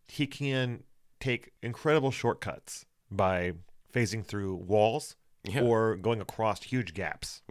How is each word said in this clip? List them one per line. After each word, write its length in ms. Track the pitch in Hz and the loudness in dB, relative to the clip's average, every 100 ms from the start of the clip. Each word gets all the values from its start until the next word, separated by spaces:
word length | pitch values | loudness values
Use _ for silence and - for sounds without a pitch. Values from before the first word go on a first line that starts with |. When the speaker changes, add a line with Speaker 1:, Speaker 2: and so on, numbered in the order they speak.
| - | -10
Speaker 1:
he 180 | - 143 | -4 -4
can 560 | - 143 131 127 120 - _ _ - | -4 -4 -2 -2 -4 -12 _ _ -8
take 320 | 131 117 - _ | -2 -2 -4 _
incredible 500 | 117 117 160 151 135 | -8 -2 4 4 4
shortcuts 760 | - 117 - 107 69 - - - _ - | 0 0 0 -4 -8 -12 -16 -18 _ -6
by 420 | 98 95 92 90 87 - - _ | 2 4 4 0 -4 -12 -20 _
phasing 300 | 123 113 92 85 | 0 0 -2 -6
through 300 | 104 98 92 | -4 -4 -4
walls 600 | 90 107 107 135 - - _ _ | 2 4 4 2 -6 -14 _ _
Speaker 2:
Yeah. 180 | - 117 | -6 2
Speaker 1:
or 340 | 123 113 110 95 | 4 4 4 2
going 260 | 104 113 | 0 0
across 420 | 95 - 110 98 | -2 -2 0 -2
huge 300 | - 127 95 | -2 -4 -4
gaps. 480 | 80 82 - - - - | -4 -6 -6 -12 -14 -8